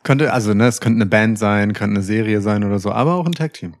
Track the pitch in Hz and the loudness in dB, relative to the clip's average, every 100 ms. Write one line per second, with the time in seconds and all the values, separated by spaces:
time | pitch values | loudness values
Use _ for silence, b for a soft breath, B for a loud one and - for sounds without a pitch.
0 | - 139 147 120 107 101 120 - 113 113 | 0 2 2 0 2 2 2 2 0 0
1 | 98 107 110 107 107 104 104 101 104 101 | 2 2 2 0 0 0 0 -2 -2 -2
2 | 95 110 110 107 101 104 101 101 101 117 | -2 -2 0 0 0 0 0 -2 -2 0
3 | 143 180 165 170 156 - - - | 0 0 -2 -4 -6 -8 -14 -14